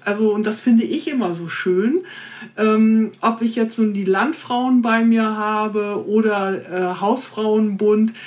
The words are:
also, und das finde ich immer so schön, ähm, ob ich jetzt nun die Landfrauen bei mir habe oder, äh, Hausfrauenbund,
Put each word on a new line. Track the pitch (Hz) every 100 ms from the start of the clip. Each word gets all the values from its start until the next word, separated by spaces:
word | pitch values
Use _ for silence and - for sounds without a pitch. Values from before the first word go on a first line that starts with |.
| 208
also, | 208 220
und | 208 214
das | 220
finde | 254 226 330
ich | 320 320
immer | 269 190 170
so | 170
schön, | - 185 180 220 349 370 - - - 226 -
ähm, | 220 214 220 220 220 -
ob | 226 226
ich | 233 240
jetzt | 226 -
nun | 214
die | 202 190
Landfrauen | 190 254 330 - 247 254 254
bei | 226 226
mir | 226 226 220 214
habe | 214 214 214 208 208 208 -
oder, | 214 220 202 190 190 - 180 180 180
äh, |
Hausfrauenbund, | 196 254 - - 220 214 214 202 208 214 220 -